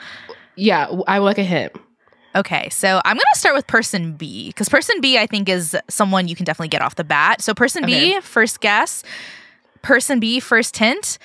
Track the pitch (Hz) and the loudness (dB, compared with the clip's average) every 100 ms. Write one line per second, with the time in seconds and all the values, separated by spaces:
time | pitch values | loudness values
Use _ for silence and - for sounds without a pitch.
0 | - - - - - - 208 165 - 180 | -20 -18 -20 -20 -16 0 2 2 0 -2
1 | 185 202 196 208 185 160 80 - - _ | 0 2 2 2 0 0 -2 -8 -20 _
2 | _ _ _ 190 - 170 - - 196 190 | _ _ _ -4 -2 -4 -4 -2 2 2
3 | - 220 762 - 370 277 - 226 220 190 | 2 2 2 4 2 0 2 0 0 -2
4 | 165 151 156 98 - - 208 285 - 392 | -4 -8 -12 -12 -10 -6 0 2 2 0
5 | 269 240 208 208 196 180 160 175 - - | 2 2 2 -2 0 0 -2 -4 -4 0
6 | 196 190 175 170 165 156 160 147 117 - | 2 2 0 -4 -4 -4 -4 -2 -2 -4
7 | 156 147 170 - - 214 247 349 262 254 | 0 2 4 2 -2 0 0 0 0 2
8 | 330 381 - 233 226 - 214 214 330 - | 2 0 0 0 0 0 0 2 0 -6
9 | - - - - - _ _ _ - 262 | -12 -16 -16 -20 -20 _ _ _ 0 2
10 | - 254 220 247 - 226 233 - 220 370 | 2 0 0 -2 0 0 0 0 0 0
11 | - - | -4 -8